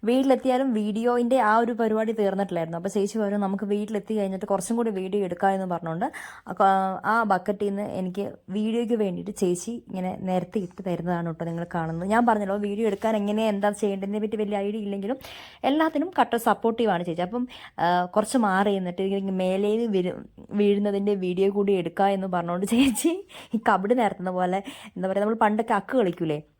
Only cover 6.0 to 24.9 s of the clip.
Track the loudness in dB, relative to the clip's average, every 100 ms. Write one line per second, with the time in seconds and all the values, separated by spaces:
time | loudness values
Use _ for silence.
6 | -4 -6 -16 -18 -14 2 4 6 2 -2
7 | 0 0 2 0 0 -2 -2 -4 -4 -4
8 | -4 -4 -8 -10 -8 -4 0 0 0 0
9 | 0 -2 -8 -2 0 0 -4 -10 -10 -6
10 | -6 -4 -2 -2 -2 -6 -6 -8 -6 -4
11 | -2 -2 -4 -6 -6 -6 -4 -4 -4 -4
12 | 0 2 4 2 0 -2 -2 0 0 0
13 | 0 0 0 0 0 2 0 0 -2 -2
14 | -4 -4 -4 -2 -2 -2 -2 -4 -6 -6
15 | -4 -6 -8 -18 -20 -4 0 2 2 0
16 | -2 0 2 2 2 2 0 0 0 0
17 | -2 -4 -4 -4 -6 -10 -16 -2 2 2
18 | 2 0 2 2 2 4 2 2 -2 -2
19 | -2 -2 -2 0 0 0 0 0 0 0
20 | 0 -4 -14 -20 -8 2 4 4 2 0
21 | 0 0 0 2 2 2 2 2 0 2
22 | 2 2 0 -2 -2 -2 0 4 4 4
23 | 0 -2 -8 -18 -6 -2 2 2 4 2
24 | 2 0 -4 -2 0 -2 -4 -16 -14